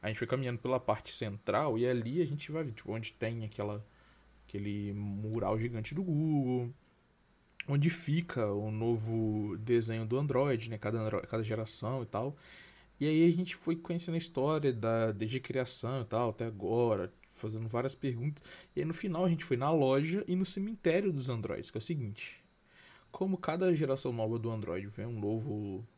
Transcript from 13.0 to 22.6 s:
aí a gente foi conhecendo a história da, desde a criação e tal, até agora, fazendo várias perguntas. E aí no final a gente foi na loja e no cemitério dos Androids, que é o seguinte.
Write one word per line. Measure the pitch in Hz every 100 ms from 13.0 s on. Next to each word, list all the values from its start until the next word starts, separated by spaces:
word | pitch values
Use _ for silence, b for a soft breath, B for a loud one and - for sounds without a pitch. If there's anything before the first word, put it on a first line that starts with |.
| 147
aí | 156
a | 170
gente | 170 180
foi | - - 165
conhecendo | - 170 170 165
a |
história | 165 - 139 156 147
da, | 117 113 113 113
desde | 104 110 131
a |
criação | - 131 123 - 113 135
e | 113
tal, | 110 120
até | 104 117
agora, | 107 95 113 120 104 92 - -
fazendo | - 110 110 113
várias | 120 131
perguntas. | 135 139 117 139 147 B B B
E | -
aí |
no | 151
final | 165 208 165
a | 180
gente | 165
foi | - 123
na | 139
loja | 160 131 135 156 185 -
e |
no | 180
cemitério | 185 - 196 220 180 170 202
dos | 147 127
Androids, | 117 - - -
que | 110
é |
o |
seguinte. | - 160 110 104 - - _ _